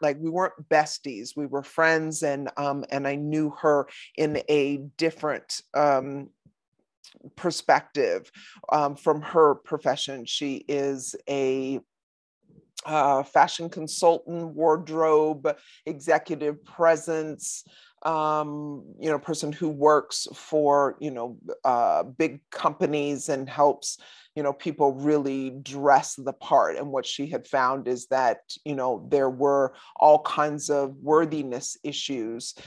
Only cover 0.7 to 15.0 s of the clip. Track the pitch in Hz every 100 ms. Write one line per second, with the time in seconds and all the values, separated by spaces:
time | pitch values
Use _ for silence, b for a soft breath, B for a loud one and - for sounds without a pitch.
0.7 | 156 151 - 139 104 123 151 139 139 -
1.7 | - 160 160 160 151 147 139 135 - 143
2.7 | 139 - 139 139 143 151 156 151 - 156
3.7 | 143 - B B - 151 151 - 147 139
4.7 | 143 143 - 160 160 156 120 - - -
5.7 | 139 147 135 135 139 139 _ _ _ _
6.7 | _ _ _ - - - - 175 - -
7.7 | 143 - 147 107 92 - B B B -
8.7 | 151 147 143 170 151 147 165 151 - -
9.7 | 147 139 139 - 135 117 - 143 131 -
10.7 | 143 139 135 - - - 139 131 135 131
11.7 | 135 - _ _ _ _ _ _ _ _
12.7 | - - 156 139 139 139 151 175 - 170
13.7 | 165 156 - 170 165 - 170 165 147 165
14.7 | 165 156 160